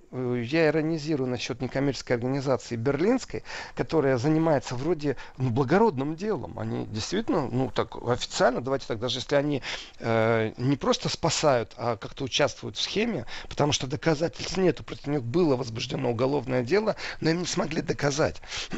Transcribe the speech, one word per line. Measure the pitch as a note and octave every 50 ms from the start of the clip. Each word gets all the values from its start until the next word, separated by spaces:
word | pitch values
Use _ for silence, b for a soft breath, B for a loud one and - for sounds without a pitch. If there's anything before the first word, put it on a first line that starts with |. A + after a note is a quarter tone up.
| - -
э, | B2 B2+ B2+ B2 B2 B2 A#2
я | A#2+ D3 E3 E3
иронизирую | D3+ D3 D#3+ D3+ D#3+ E3 D#3 C#3+ D#3 D#3+ C3 C3 B2+
насчет | B2 A#2 - - C3 -
некоммерческой | C3+ A#2+ - C3+ C#3 C#3+ B2 - - - B2+
организации | A#2 A#2 B2+ C3+ C#3+ C3 C#3+ B2+ A#2 - - A#2
берлинской, | A2+ A2+ C#3 C#3 C#3 E3+ G#3+ C4 B3+ - - - - B B B B B B B
которая | - C3+ - D#3+ D#3+ C3+ C3+ C3+
занимается | A#2+ A#2 D#3 D#3 D#3+ E3 E3 D3+ B2+ - - B2+
вроде, | B2 C3+ D#3+ F3+ D#3 D3 D3 A#2+ B B B B
ну, | - C3 C3
благородным | A2 C3+ C#3+ B2 E3+ G3 A#3 A3+ D3+ B2 C3+ D3+ E3
делом? | D#3+ G3 A3 G3+ C3+ G#2+ E2+ F2+ F#2+
Они | G#2+ A2+ A#2 B2 B2
действительно, | G#2 G#2 A2 - - E3+ G#3 - E4+ C4+ E3+ C3+
ну, | - - B2+ C3 B2+
так | - - G#2+ - -
официально, | - - A#2 B2 A#2+ - - - - F#3 A#3 B3+ G#3
давайте | A#2 C3+ C3+ C3+ -
так, | - B2+ G#2+
даже | A#2+ B2+ A#2 C3
если | A2+ - C#3+
они, | C#3+ C#3 D3 D3 B2+ B B B B B B B -
э, | - A2+ A2+ A2+ A2 A2+ A2+ A2+ A2 A2 -
не | - A#2+ C#3 C#3+
просто | C3+ - A#3 B3 - -
спасают, | D#3 - - - D#3+ - - - D3+ C3+ A#2+ A2 - -
а | - A#2 A#2+ A#2
как-то | G#2 - A2+ - - C#3
участвуют | A#2+ - - D3 C3 - - - A#2 G#2
в | -
схеме, | - - - F#3+ A3+ A#3+ G#3 C#3 - B B B B
потому | B - - C#3+ D3
что | - - -
доказательств | C3 D3 - - E3 D#3 C#3 E3 D#3 - - - - -
нету, | F#3+ F#3 F3 - - -
против | - - - -
них | C#3+ D3 D3 A#2
было | A#2 B2 F3 F3+ D3+ C3+
возбуждено | B2 B2+ A#2+ A2+ A#2 B2 B2+ D#3+ - C3 B2
уголовное | A#2+ A2 C3 C3 C#3+ C#3+ A#2 C3 B2+ B2+
дело, | A#2+ A#2 E3+ G#3 A3 G#3+ - B B B B B
но | - D#3
им | E3 F3
не | F3
смогли | - - F3 A3 C#3 D3+ E3
доказать, | - - - - C#3 D3 C3+ D3+ D3 F#2 - - B B B B B B -